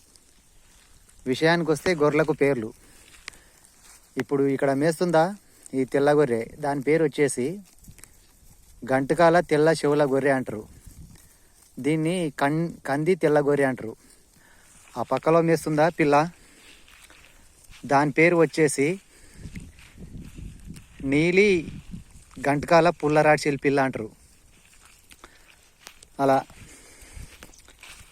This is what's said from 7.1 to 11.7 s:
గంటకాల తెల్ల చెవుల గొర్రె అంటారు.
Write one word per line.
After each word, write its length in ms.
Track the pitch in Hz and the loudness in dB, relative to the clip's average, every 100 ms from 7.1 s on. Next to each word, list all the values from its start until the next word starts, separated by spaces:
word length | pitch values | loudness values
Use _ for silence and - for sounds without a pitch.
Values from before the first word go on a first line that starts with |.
| - 143 - 127 202 190 _ - - - _ _ _ - - _ - 120 | 0 -2 -2 -6 -8 -16 _ -20 -20 -20 _ _ _ -20 -20 _ -16 -2
గంటకాల 440 | 131 135 160 170 170 165 | -2 0 2 4 4 2
తెల్ల 180 | 151 156 160 | 2 2 2
చెవుల 240 | 147 147 143 | 0 0 2
గొర్రె 180 | 135 139 131 | 2 2 0
అంటారు. 240 | - 104 107 - - - - - - _ _ _ _ | -2 -10 -14 -20 -20 -20 -20 -20 -20 _ _ _ _